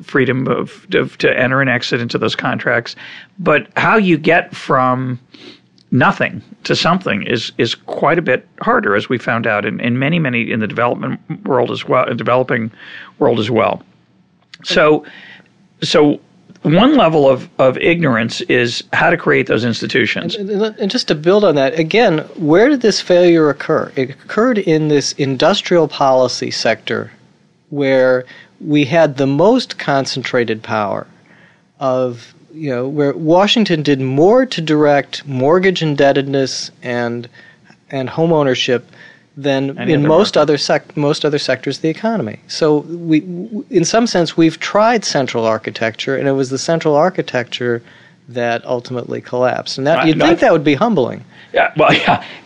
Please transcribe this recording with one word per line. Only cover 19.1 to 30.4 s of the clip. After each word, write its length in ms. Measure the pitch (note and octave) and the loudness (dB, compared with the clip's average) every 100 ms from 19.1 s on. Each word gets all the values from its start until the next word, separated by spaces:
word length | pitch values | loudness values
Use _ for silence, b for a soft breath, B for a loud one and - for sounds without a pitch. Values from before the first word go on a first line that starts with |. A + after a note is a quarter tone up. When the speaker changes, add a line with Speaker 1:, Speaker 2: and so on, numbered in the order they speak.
| F3+ | 0
Speaker 1:
create 300 | - C#3 B2+ | 0 0 0
those 160 | B2+ | 0
institutions. 720 | A#2+ A2+ A#2+ C3 A2+ - - G#3 | -2 -4 -2 0 0 -2 -6 -6
Speaker 2:
And, 140 | G3 | -4
and, 280 | G3+ A3 G#3+ | -2 -2 -2
and 140 | G3+ | -4
just 160 | A#3+ - | -4 -2
to 80 | D#3 | -2
build 280 | E3 G#3 | 2 4
on 120 | G3+ D3 | 4 2
that, 220 | C3+ D#3+ | 0 0
again, 400 | D#3+ G#3 A#3 D3+ - - | 0 2 2 0 -4 -4
where 340 | D3+ F3 B3+ | 2 4 4
did 120 | C#4 | 2
this 180 | A3 - | 0 0
failure 500 | - F3 F3+ E3 D3+ | 2 4 6 4 2
occur? 420 | C#3+ - C#3+ - - | 0 -2 -2 -2 -6
It 160 | C3 | -6
occurred 460 | - - G#3+ B3+ G#3+ | -8 -8 0 0 0
in 300 | F3+ D#3 D3+ | 2 0 2
this 260 | D3 - | 0 0
industrial 720 | - C3+ B2+ D#3 G3+ - F3 D#3 | -4 -4 0 0 0 0 2 2
policy 640 | - C#3 C3 B2 - B2 | 0 2 4 2 -2 -8
sector 600 | - A#2 A2 - A2 G#2+ - _ _ _ _ - | -4 -2 -2 -4 -6 -8 -14 _ _ _ _ -10
where 560 | C#3+ C3+ C3 B2+ B2+ B2+ B B - | -4 0 4 4 2 -2 B B -12
we 240 | D#3+ D3 C3+ | 0 0 2
had 320 | E3 D3+ C3 | 2 2 2
the 100 | C#3 | 0
most 500 | C#3+ F#3+ B3+ - - | 2 4 2 0 -8
concentrated 840 | - C#3 B2+ C3+ A#2 B2+ | -2 -2 -2 -6 -4 -2